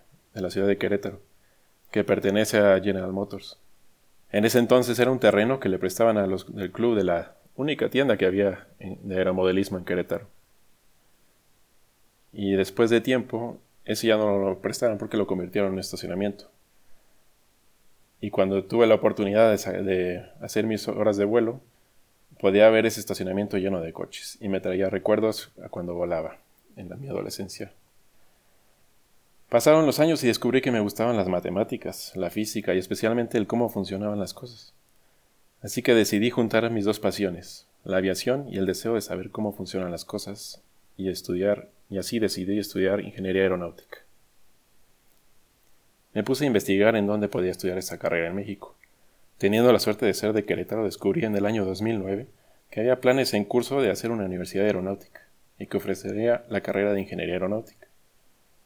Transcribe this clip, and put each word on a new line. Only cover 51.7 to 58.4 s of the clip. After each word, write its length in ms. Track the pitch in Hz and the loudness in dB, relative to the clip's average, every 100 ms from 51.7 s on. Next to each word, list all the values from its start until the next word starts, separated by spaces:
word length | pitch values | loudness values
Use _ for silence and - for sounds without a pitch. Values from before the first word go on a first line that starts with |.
| 95 | -2
mil 180 | 110 113 | -2 -2
nueve 280 | 95 98 131 _ _ _ _ | -4 -6 -8 _ _ _ _
que 100 | - | -4
había 220 | 117 127 | 0 2
planes 320 | 123 131 120 | 2 2 2
en 100 | 104 | 0
curso 380 | 104 123 117 139 | 0 -2 0 0
de 80 | 123 | 0
hacer 220 | 95 113 | 0 -2
una 140 | 117 95 | -4 -4
universidad 400 | 92 90 98 104 | -6 -6 0 0
aeronáutica 540 | 98 95 98 - - - _ _ _ | 0 -4 -6 -10 -20 -20 _ _ _
y 80 | 104 | -6
que 120 | 98 | -6
ofrecería 680 | 98 95 101 101 117 120 - | -4 -6 -6 -2 0 0 -2
la 120 | 104 | -4
carrera 320 | - 98 101 | -2 0 0
de 80 | 101 | 0
ingeniería 320 | 95 87 85 | -2 -6 -4
aeronáutica. 540 | 87 92 107 110 - - _ _ _ _ _ | -2 -2 -4 -6 -16 -20 _ _ _ _ _